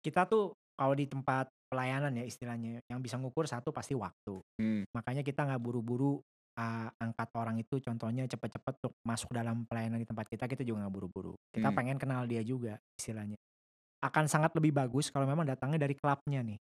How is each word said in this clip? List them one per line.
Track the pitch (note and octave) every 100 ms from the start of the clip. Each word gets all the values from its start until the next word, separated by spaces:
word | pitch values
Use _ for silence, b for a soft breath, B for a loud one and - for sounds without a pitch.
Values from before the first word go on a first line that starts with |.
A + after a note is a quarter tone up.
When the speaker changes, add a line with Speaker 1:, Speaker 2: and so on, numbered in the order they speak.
Speaker 1:
Kita | D#3+ F3+ F#3
tuh | A3 G3 - _
kalau | - C#3
di | C#3 C#3
tempat | C3+ C3 C3 C3+ _ _
pelayanan | C3 B2+ C3+ C#3+
ya | A#2+
istilahnya, | B2 - A#2+ A#2 A2+ A#2 _
yang | B2
bisa | B2 B2
ngukur | C3 D#3 D3+
satu | A#2 C3+
pasti | D3 -
waktu. | C3+ F#2+ _ - F#2+ - -
Speaker 2:
Hmm. | A2 G#2+ G2
Speaker 1:
Makanya | A#2 A#2 C3 C#3+
kita | C#3
nggak | C#3+ C3
buru-buru, | A#2+ A#2+ A2+ B2 C#3 C#3+ - _ _ -
eh, | A#2 A2+ A2+
angkat | _ A#2 - A2+
orang | A#2 A2+ A2+
itu | A2+ C3+
contohnya | B2+ A#2 A2+ B2
cepet-cepet | C3 A#2 A2+ - - C3+
untuk | B2+ -
masuk | A#2 A2+ -
dalam | B2 A#2 A#2 A#2
pelayanan | A#2 A2+ A#2
di | A2+
tempat | A2 G#2+
kita, | G#2+ B2+
kita | C3
juga | B2 A2 G2+
nggak |
buru-buru. | F#2+ F#2 F#2+ F2+ F2 _
Kita | - A2
Speaker 2:
Hmm. | G#2
Speaker 1:
pengen | B2 C3+
kenal | C3+ B2+
dia | A#2+ A#2
juga | A2+ C3 A#2 G#2+ _
istilahnya. | - - A2 G#2 G#2+ _ _ _ _ _ _ C3+
Akan | - D#3
sangat | D3+ D#3+
lebih | D#3+ D#3
bagus | C#3+ C3 B2+ D3+
kalau | C#3 C3+
memang | D3+
datangnya | D3+ C3 C3 D#3+
dari | C#3+
klubnya | C#3 D3 C#3 - C#3
nih | A#2 G2+